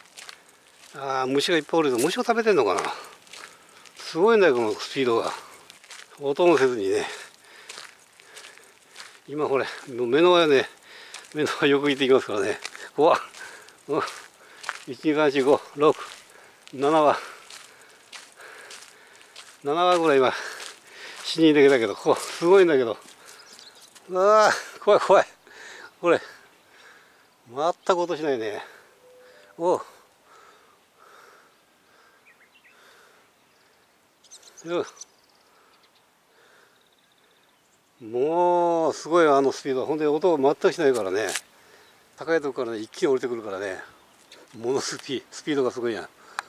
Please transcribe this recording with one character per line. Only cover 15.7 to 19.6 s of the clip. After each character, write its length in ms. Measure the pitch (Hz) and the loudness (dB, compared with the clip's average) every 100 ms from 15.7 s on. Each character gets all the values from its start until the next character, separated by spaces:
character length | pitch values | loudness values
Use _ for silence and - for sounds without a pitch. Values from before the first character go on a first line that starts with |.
| 143 | 0
六、 200 | 151 - - - - - - _ - | 0 0 -6 -18 -20 -20 -20 _ -18
七 280 | 131 143 160 | -4 0 2
羽。 160 | 143 - - - - - - - - - _ - - - - - - - - - - - - - - - | 2 0 -4 -18 -20 -20 -20 -20 -20 -20 _ -20 -20 -20 -20 -20 -20 -20 -20 -20 -20 -20 -20 -20 -20 -10